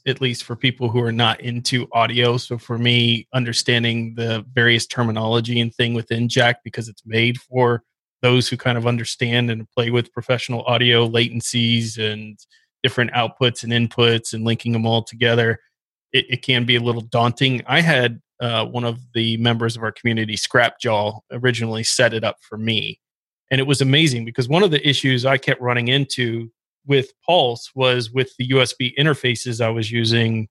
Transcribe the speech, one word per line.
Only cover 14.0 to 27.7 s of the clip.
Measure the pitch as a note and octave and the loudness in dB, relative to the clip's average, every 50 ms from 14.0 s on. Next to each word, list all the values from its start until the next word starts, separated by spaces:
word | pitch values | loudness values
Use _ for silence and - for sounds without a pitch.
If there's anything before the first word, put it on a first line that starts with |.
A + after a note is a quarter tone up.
| A#2+ A#2 A#2 A2+ - - A2+ | 4 4 4 2 -2 -6 -8
and | A2 A2 | -4 -2
linking | A#2 A2+ - - A#2+ | -2 -2 -2 -2 -4
them | A#2 A2+ A2+ | -2 0 0
all | A2+ A2+ A2+ A2 | 0 0 0 -2
together, | - - A2+ A#2+ A#2 A#2 A#2 A#2 A2+ A2 - _ _ _ _ _ _ _ _ _ _ - | -4 -4 0 2 2 4 4 2 2 -2 -4 _ _ _ _ _ _ _ _ _ _ 0
it, | C3 - - | 0 0 0
it | B2 - - | -6 -6 -2
can | - C3 A#2+ A#2+ | 0 0 0 2
be | A#2 B2 A#2+ | 2 0 2
a | |
little | A#2 A#2+ A#2 A#2 | 2 0 -2 -2
daunting. | A2+ A#2 - A#2 A#2 A#2+ A#2 - C#3 C3 B2+ A#2+ - - | -4 -4 0 2 2 2 2 0 0 0 0 -2 -2 0
I | C3 D#3+ | 0 2
had, | E3+ E3 D3+ B2+ B2 A#2+ A#2 - - _ _ _ | 2 2 2 2 2 0 -2 -6 -14 _ _ _
uh, | B2 A#2+ A#2 A2 A2 | -6 -4 -2 -2 -4
one | A#2 A#2+ B2 A#2+ | -4 -4 -4 -4
of | A#2 A#2 A#2+ B2+ - _ | -4 -6 -6 -12 -8 _
the | A#2 A2+ A2+ A2+ A2+ | -2 -2 0 0 2
members | A#2 A#2+ A#2 A2+ A#2 A#2 A2+ | 2 2 2 2 0 -2 -4
of | A#2 A2+ | -4 -6
our | G#2+ | -8
community, | - - - A#2+ A2+ A2+ A2 G#2+ G#2+ G2 | -8 -4 -2 -2 0 0 -2 -2 -4 -6
Scrapjaw, | - - - B2+ A#2 A#2 - - - A#2+ A2 G#2 G#2 G#2+ A2 A2 - _ B2+ | -6 0 2 4 4 4 0 -2 -2 -2 0 0 0 -2 -4 -8 -14 _ -10
originally | A#2+ B2 B2+ A#2 A2+ A#2 A2+ A2 A2 A2 | 0 0 0 0 0 -2 -4 -4 -4 -2
set | - - - B2 A2+ A2+ | -2 2 2 2 2 2
it | A2+ A2+ | 0 -2
up | G#2 - - | -4 -6 -6
for | _ _ A2 G#2+ | _ _ -10 -6
me. | A2 A2+ A2+ G#2 G2+ G#2 A2 - _ _ _ _ _ _ _ _ _ _ | -2 -2 -2 -2 -2 -6 -10 -14 _ _ _ _ _ _ _ _ _ _
And | C3 C3 | 0 0
it | C3+ C#3 | 2 2
was | C#3+ - | 2 2
amazing | C#3 C3 C3+ D3+ E3 D3+ B2 A#2 A2+ | 2 4 4 4 4 4 2 -2 -6
because | A#2 A#2 - B2 A#2+ | -6 -4 -4 -2 0
one | D3+ F3 G#3 | 2 2 2
of | F#3+ | 2
the | D3+ D3 D3 D3 | 2 2 2 0
issues | C3+ - - C3+ C3 B2 A#2+ | 0 2 2 0 0 2 2
I | C3+ C3+ C3 | 2 0 2
kept | - - C3+ - | 2 -2 -2 0
running | B2+ B2 A#2+ A#2+ A#2 A#2+ | 0 -2 0 0 0 2
into | C3 C#3+ C#3 - - - B2 A2+ A2+ A#2 A#2 A2+ - _ _ _ _ _ _ | 0 0 0 -2 -2 -4 -2 -2 -4 -6 -8 -10 -16 _ _ _ _ _ _
with | C#3 C#3+ C3+ B2+ - _ _ _ | 0 2 2 2 0 _ _ _
Pulse | - E3+ F3+ D3 B2 - A#2+ - - | 2 2 4 4 2 0 -4 -10 -14